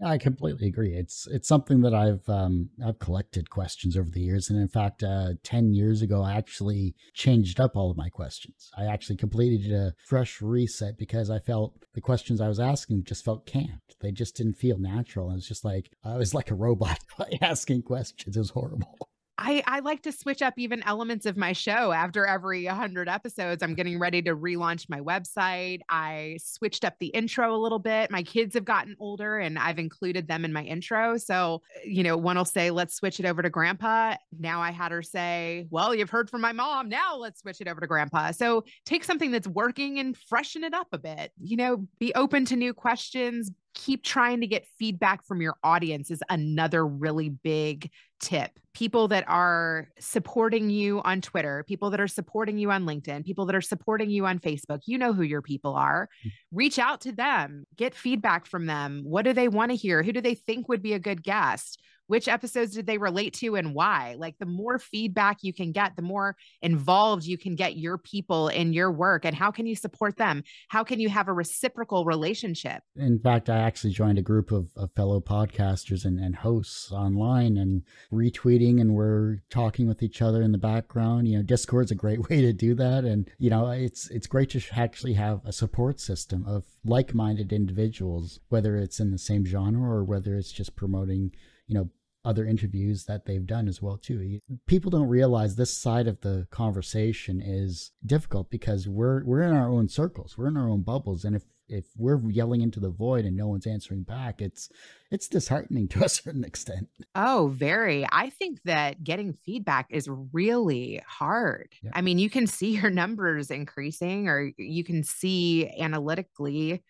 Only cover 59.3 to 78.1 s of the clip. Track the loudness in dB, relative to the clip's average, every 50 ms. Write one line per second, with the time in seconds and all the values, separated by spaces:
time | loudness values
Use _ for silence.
59.3 | 4 4 2 2 4 2 2 0 0 -2 0 2 2 4 4 2 0 0 0 0
60.3 | -2 -2 -4 -4 -4 -4 -2 -2 -2 -2 0 -2 -2 -2 -2 -4 -4 -4 -2 -2
61.3 | 0 2 2 2 0 -2 -6 -12 -14 -18 _ _ _ _ _ 0 0 2 2 2
62.3 | 0 0 -2 -4 -2 0 -2 0 -2 -6 -4 -2 -2 0 0 0 0 0 -2 -2
63.3 | -4 -4 -4 -2 0 0 -2 -2 0 2 2 4 4 2 0 -4 -8 -8 -10 -10
64.3 | -10 _ -8 -6 -6 -4 -2 -2 -2 -2 -4 -6 -6 -4 -4 -2 2 2 2 2
65.3 | 2 0 -4 -8 -6 -4 -4 -4 0 0 0 0 -2 -4 -6 -4 -2 -2 -2 -2
66.3 | -4 -6 -14 -20 _ _ 0 2 2 2 4 6 6 6 6 6 4 2 0 -4
67.3 | -6 -6 -4 -6 -4 -2 -2 -2 -2 -4 -6 -6 -6 -6 -8 -8 -8 -8 -2 0
68.3 | 0 2 2 2 2 2 0 2 2 2 2 2 2 2 2 2 2 2 2 0
69.3 | 0 2 0 0 0 0 -4 -4 -4 -4 -6 -10 -4 -2 -2 -2 0 0 0 0
70.3 | 0 -2 -4 -10 -16 -20 -16 _ -2 0 0 0 -2 0 0 2 2 2 0 2
71.3 | 0 0 0 -2 -2 -2 -2 -2 -4 -4 -6 0 0 2 2 2 2 2 2 0
72.3 | -2 -2 -4 -6 -6 -6 -6 -8 -8 -8 -12 _ _ -2 2 4 4 4 6 4
73.3 | 4 4 4 2 2 2 2 2 0 0 -2 -2 2 4 4 4 4 4 4 4
74.3 | 4 4 4 4 2 0 0 -2 -4 -6 -6 -4 0 0 2 2 2 0 2 0
75.3 | 2 2 2 0 2 0 2 2 2 0 -2 -2 -4 -2 0 0 0 0 0 -2
76.3 | -4 -2 0 2 2 2 0 -4 -8 -12 -10 -8 -4 -2 0 2 2 2 2 4
77.3 | 4 4 4 4 4 4 4 2 2 0 -2 -4 -14 -20 -10 _